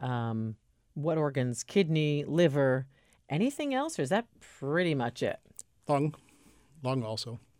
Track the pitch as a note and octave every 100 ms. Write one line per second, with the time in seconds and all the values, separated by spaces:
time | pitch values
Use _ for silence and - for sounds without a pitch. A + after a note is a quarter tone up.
0 | B2+ A#2+ A#2 A2+ A2 G#2 _ _ _ -
1 | D3+ D#3+ D3+ C3+ B2+ A#2 - G3+ E3 D#3
2 | D3+ D3 C#3+ D#3 E3+ C#3+ C3+ B2+ C3 _
3 | _ _ _ D3+ A#3+ - D4 C4 D4+ -
4 | C3+ F#3+ A#3 _ - - C#3 D#3+ F3+ C#3+
5 | A#2+ - A#2 - - - - _ - C#3+
6 | D3+ - - _ - - _ - C3 C3
7 | A2 A2 A#2+ A2+ - _